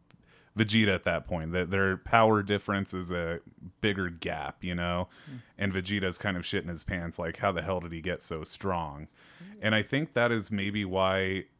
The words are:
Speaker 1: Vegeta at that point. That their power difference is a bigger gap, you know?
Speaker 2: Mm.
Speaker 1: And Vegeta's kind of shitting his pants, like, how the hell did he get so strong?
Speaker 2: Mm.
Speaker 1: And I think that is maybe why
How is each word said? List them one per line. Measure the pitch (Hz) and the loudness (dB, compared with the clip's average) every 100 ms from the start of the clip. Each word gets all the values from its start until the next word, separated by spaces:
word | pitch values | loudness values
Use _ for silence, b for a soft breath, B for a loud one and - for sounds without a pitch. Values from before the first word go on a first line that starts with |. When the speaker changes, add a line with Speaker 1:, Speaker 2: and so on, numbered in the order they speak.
| _ - b b b - | _ -20 b b b 0
Speaker 1:
Vegeta | 110 113 107 | 4 6 4
at | 90 - | 4 2
that | 85 - | 0 0
point. | 87 80 | -4 -2
That | 90 87 | -2 2
their | 98 95 92 | 2 4 2
power | - 117 110 107 | 4 6 8 6
difference | 98 101 - 98 98 | 4 0 0 -2 -2
is | 95 90 | -4 -2
a | 87 82 85 - - 90 - | -2 -2 -4 -8 -18 -18 -2
bigger | 107 98 92 | 0 0 -2
gap, | 82 90 80 71 - | -4 -6 -4 -6 -6
you | 90 87 | -4 -2
know? | 87 87 90 B B | 0 0 -2 B B
Speaker 2:
Mm. | 127 B B | -16 B B
Speaker 1:
And | 101 | -2
Vegeta's | 92 90 101 95 90 | -2 -2 -2 -2 -2
kind | 104 90 | -2 -4
of | |
shitting | - 98 82 | -2 -4 -4
his | 85 | -6
pants, | - 92 85 - | -4 -4 -4 -4
like, | 82 85 | -6 -2
how | 101 | 0
the | 87 | 0
hell | 80 92 | -2 -2
did | 85 | -4
he | 82 | -6
get | 82 85 | -4 -4
so | - 80 | -4 -6
strong? | 80 - 98 90 78 71 80 _ B B | -6 -6 -2 -2 -4 -8 -14 _ B B
Speaker 2:
Mm. | 180 208 | -20 -4
Speaker 1:
And | 110 110 | 2 2
I | |
think | 101 135 156 | 2 -2 0
that | 123 120 | 2 2
is | 113 98 | 2 0
maybe | 104 98 104 | -2 -2 -2
why | 95 92 95 95 95 95 - | 0 2 2 2 0 -2 -6